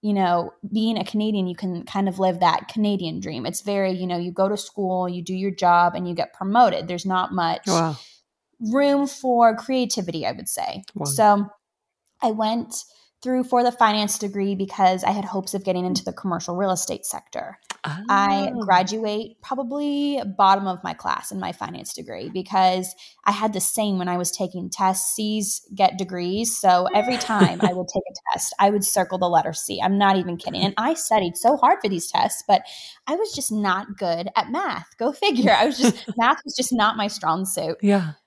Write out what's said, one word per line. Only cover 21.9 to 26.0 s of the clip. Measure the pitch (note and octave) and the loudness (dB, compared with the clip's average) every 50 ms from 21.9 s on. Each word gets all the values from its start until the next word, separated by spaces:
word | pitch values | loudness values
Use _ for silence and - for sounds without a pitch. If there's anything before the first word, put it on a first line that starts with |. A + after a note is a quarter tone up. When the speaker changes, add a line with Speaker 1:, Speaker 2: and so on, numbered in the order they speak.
| - | -12
Speaker 1:
degree | - - - - F2+ G#2+ - | -12 -12 -12 -12 -12 -12 -8
because | - F#3 F#3 F#3+ G#3 F#3+ F#3 F#3 F#3 F#3 F#3 F3+ - - - - _ _ _ | -8 -8 -8 -2 2 4 4 4 4 2 -2 -4 -8 -10 -16 -20 _ _ _
I | G3+ G3+ | -2 0
had | G3+ G#3+ A3 G#3 | 0 -2 -2 0
this | G3 - | 0 0
saying | - - - G#3+ G#3 G3 F#3 | 0 0 0 0 0 0 0
when | F3+ F3+ | 0 -2
I | F3+ F3+ | -2 -2
was | F3+ F3 | -2 -2
taking | - - G3 F3+ - F3+ F#3 F3+ | -2 -2 -4 -4 -4 -8 -8 -8
tests, | - - G3 F#3+ F#3 F#3 - - - | -4 0 0 0 2 0 0 -2 -2
C's | - G#3+ G#3+ G#3+ G#3+ G#3 G3 - - - _ G3+ | -2 -2 -2 0 -2 -2 -2 -4 -6 -8 _ 0
get | G3 G3 F3+ - | 2 2 2 2
degrees. | F#3 | 0